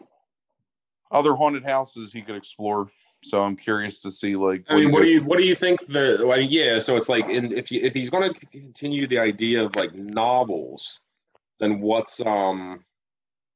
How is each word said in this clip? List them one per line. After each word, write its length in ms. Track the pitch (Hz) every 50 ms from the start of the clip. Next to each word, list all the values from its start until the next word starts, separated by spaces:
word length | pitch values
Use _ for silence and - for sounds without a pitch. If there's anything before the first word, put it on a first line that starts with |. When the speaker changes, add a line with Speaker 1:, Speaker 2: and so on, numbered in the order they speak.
| - _ _ _ _ _ _ _ _ _ _ _ _ _ _ _ _ _ _ _ _ -
Speaker 1:
other 240 | - 143 143 151 139
haunted 280 | 127 151 147 143 135 127
houses 480 | 139 135 135 135 - - 120 113 101
he 120 | 95 117 101
could 120 | 110 104
explore, 540 | 101 98 - - - 107 104 104 104 101 101 _ _ _ _ _ _ -
so 180 | - - 101
I'm 140 | 101 101 98
curious 460 | 95 - - 107 104 104 104 98 -
to 100 | - 98
see, 240 | 95 - - 101 101
like, 300 | 95 98 95 95 95 92 -
Speaker 2:
I 60 | 156
Speaker 1:
what 60 | 151
Speaker 2:
mean, 80 | 151 143
Speaker 1:
he 60 | 143
Speaker 2:
what 60 | 156
do 40 | 156
Speaker 1:
goes 80 | 165 165
Speaker 2:
you, 100 | 156 139 143
what 100 | 175 180
do 80 | 185
you 100 | 185 180
think 300 | - 180 180 180 175 -
the, 420 | 139 139 147 139 131 110 101 117 127 127
I 40 | 131
mean, 100 | 135 135
yeah, 300 | 147 165 151 127 113 110
so 160 | - - 127
it's 140 | 117 110 -
like, 200 | 127 117 110 -
in, 220 | 101 123 120 120
if 200 | 101 120 - -
you, 100 | 127 117
if 120 | 113 131 120
he's 160 | 135 123 123
gonna 240 | 143 185 196 185 -
c-, 140 | - - -
continue 580 | - 139 139 131 117 - 143 147 147 143 139
the 140 | 131 123 117
idea 440 | 113 110 104 104 113 113 117 117 110
of, 120 | 101 98
like, 180 | 101 95 87 -
novels, 1080 | 95 98 104 107 110 113 120 127 127 127 113 92 80 69 64 67 - - - - - _ _ _ _ _ _ _ _ _ _ _ -
then 220 | 107 107 107 101
what's, 380 | 104 107 110 113 110 - - -
um, 640 | 120 110 107 101 98 95 95 95 92 90 92 - _ _ _ _ _ _ _ _ _ _ _ _ _ _ _